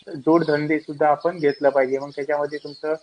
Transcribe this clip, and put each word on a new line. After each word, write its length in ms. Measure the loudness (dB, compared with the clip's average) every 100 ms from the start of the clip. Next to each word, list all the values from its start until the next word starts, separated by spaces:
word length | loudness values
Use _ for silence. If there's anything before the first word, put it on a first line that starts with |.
| -14
जोडधंदे 720 | -4 2 4 4 0 0 -2
सुद्धा 300 | -4 0 2
आपण 300 | 2 0 0
घेतलं 300 | -2 2 2
पाहिजे. 300 | 2 2 -2
मग 120 | -4
त्याच्यामध्ये 480 | -8 -4 -2 -2 -6
तुमचं 360 | -12 -8 -6 -6